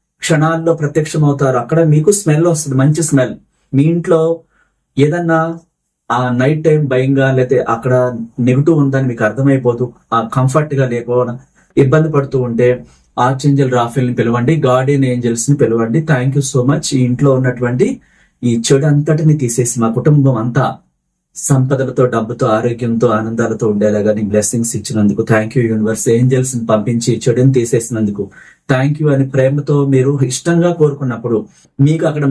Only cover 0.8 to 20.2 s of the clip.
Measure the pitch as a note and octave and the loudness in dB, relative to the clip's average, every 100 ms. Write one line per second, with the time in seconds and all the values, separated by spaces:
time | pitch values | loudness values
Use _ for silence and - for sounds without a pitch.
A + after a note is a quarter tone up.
0.8 | C#3+ D#3 D3+ D#3+ D3 C3+ C3+ B2 A#2+ E3 | -2 -2 -2 0 0 0 0 -2 -2 0
1.8 | D#3+ D3+ F3 G3+ D#3+ D3+ F3 D#3 C#3+ C3 | 2 2 2 0 2 2 2 0 -2 0
2.8 | C#3+ D#3 D#3+ C#3 B2 A2+ _ _ _ C3+ | 2 2 0 0 0 -6 _ _ _ 0
3.8 | D#3 E3+ F3 D#3+ E3 E3 _ _ _ _ | 2 0 2 2 2 -2 _ _ _ _
4.8 | _ - D3 F3 E3 D#3+ E3 E3 _ _ | _ 0 0 0 0 0 0 -6 _ _
5.8 | _ _ - A#2+ B2+ A#2+ C3 D#3 D#3+ D3+ | _ _ -6 -2 -2 0 0 0 2 2
6.8 | C#3 B2+ C3+ C3+ C3+ B2+ B2 B2 - A#2 | 2 0 0 2 2 2 2 0 0 -4
7.8 | B2+ B2+ B2+ A2+ A2+ - B2 C3+ D#3 D3+ | 0 0 0 -4 -8 -2 0 2 2 2
8.8 | C#3 C3+ C3 A#2 A2 A2 C#3 C3 A#2+ A#2 | 2 0 -2 -2 -4 0 0 2 0 -2
9.8 | B2 - - A2+ A2+ C3 C3 D#3+ D3+ C#3 | -4 -8 -6 -4 -2 -2 0 0 0 0
10.8 | B2 A#2+ A#2 B2 A#2+ B2+ - _ _ - | -2 -2 -2 -2 -2 -6 -14 _ _ 0
11.8 | C3+ D#3 D#3+ C#3+ C3+ C3 A#2+ A#2 B2 A#2+ | 2 2 2 0 -2 -2 -2 0 2 0
12.8 | - _ _ - B2+ C3+ C#3+ C#3 C3 B2 | -6 _ _ -2 -2 0 0 2 2 0
13.8 | A#2 C#3+ B2 B2 A#2 A#2+ B2+ D#3+ B2+ B2+ | -2 -2 -2 0 0 0 0 0 2 2
14.8 | C3 C#3+ B2+ B2 A#2+ A#2 - C#3+ A#2 A2+ | 2 0 0 0 -2 -2 0 2 2 0
15.8 | A2+ D#3+ D#3 C3 C3+ C#3 - B2+ B2+ D3 | 0 0 0 0 0 -2 -2 0 0 -2
16.8 | - C3+ B2 B2 C#3+ C3 C3 A#2+ A#2+ B2+ | -2 0 0 2 2 2 0 -2 -2 0
17.8 | G3+ - _ _ _ _ A#2+ A#2 A2+ C3+ | -2 -2 _ _ _ _ -2 0 2 2
18.8 | D3 C#3+ D3+ D#3 D#3 C#3+ A#2+ - A#2+ B2 | 2 2 2 2 2 2 0 -2 -2 -2
19.8 | A2+ A#2+ D#3 D3 | -2 0 2 4